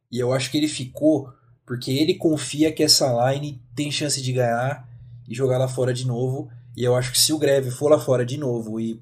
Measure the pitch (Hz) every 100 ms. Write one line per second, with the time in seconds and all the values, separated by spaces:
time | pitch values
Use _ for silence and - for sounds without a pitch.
0 | _ 120 123 131 - 151 147 - 127 -
1 | 156 151 131 - _ _ - 120 135 135
2 | 160 180 165 151 - 143 156 156 151 -
3 | 143 117 127 143 147 135 - 120 147 139
4 | 151 135 131 127 120 117 131 143 - -
5 | - - - 123 131 127 127 127 127 123
6 | 127 117 127 135 151 - - 117 123 127
7 | 127 - - 156 147 139 123 123 147 151
8 | - 123 120 147 139 120 107 110 113 113